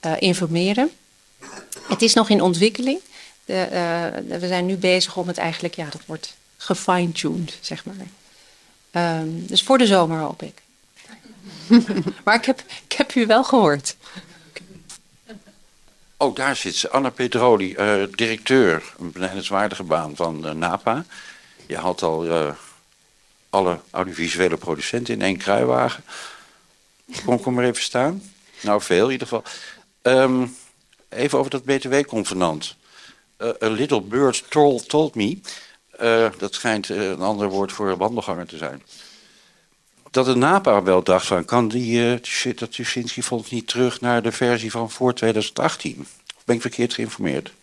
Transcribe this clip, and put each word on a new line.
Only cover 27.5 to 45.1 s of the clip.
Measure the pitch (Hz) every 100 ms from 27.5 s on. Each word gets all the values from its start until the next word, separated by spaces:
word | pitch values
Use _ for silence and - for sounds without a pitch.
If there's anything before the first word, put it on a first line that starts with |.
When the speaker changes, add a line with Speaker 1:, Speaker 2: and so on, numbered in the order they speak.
Speaker 2:
maar | 123
even | 123 117
staan. | - 123 131 190 - _ _ -
Nou, | 107 104
veel | - 87 117
in |
ieder | 131 -
geval. | 113 - - - - _ _
Ehm, | - 131 131 127 127 - - _ _ _ _
even | 104 143 139
over | 135
dat | 135
B | 120
T | 139
W-convenant. | 135 135 143 117 95 92 90 78 - - _ - - - _ _
Eh, | 113 113
a | 110
little | 110 147 131
bird | 95 120 139 120 -
tol-, | 156 143 123 -
told | 147 156
me, | - 104 185 - - - - _
eh, | - 117 113 113 -
dat | 98
schijnt, | - 123 110 -
eh, | 95 98
een | 90
ander | 92 107 101
woord | 95 98
voor | - 104 90
wandelganger | 98 117 104 87 87
te | 78
zijn, | 78 69 _ - - - _ _ _ _ _ _ _ _ -
dat | -
de | 131
napa | 123 135 190 190 104
wel | 92 92
dacht | 92 92 -
van, | 92
kan | 82 120 117
die, | 117 120 117 117
eh, |
Tusch-, | 120 - - 127 -
dat | 113
Tuschinski-fonds | - 120 - 117 - - 123 107
niet | 120 -
terug | 120 127 -
naar | 123 120
de | 120
versie | - 123 120 110
van | 117 113
voor | - 127